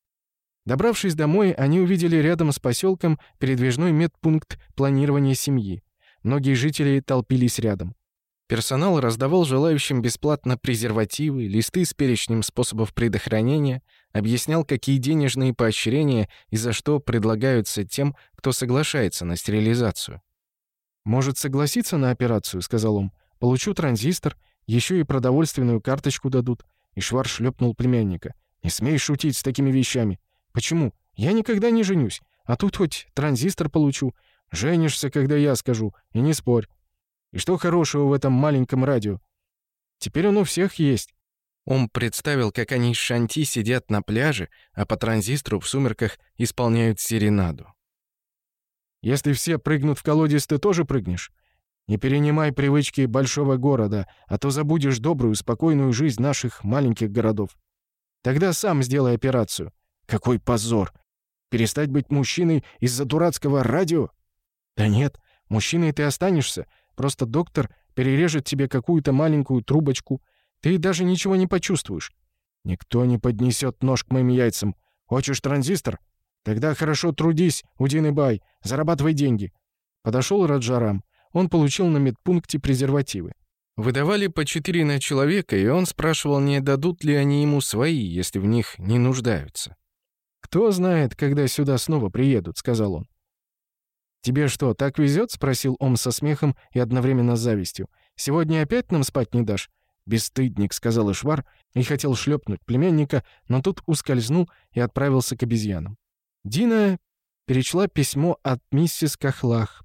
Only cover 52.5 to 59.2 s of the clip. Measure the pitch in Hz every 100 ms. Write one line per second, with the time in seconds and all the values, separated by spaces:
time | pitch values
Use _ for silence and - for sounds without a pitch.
52.5 | 135 139 147 139 - 131 127 135 - 139
53.5 | 131 135 135 104 104 92 _ - 101 139
54.5 | 139 147 160 139 123 131 160 117 107 -
55.5 | 117 165 151 135 117 156 113 135 135 123
56.5 | - 98 127 135 110 110 104 107 107 98
57.5 | - _ _ _ _ _ _ 123 135 190
58.5 | 165 214 156 127 139 131 120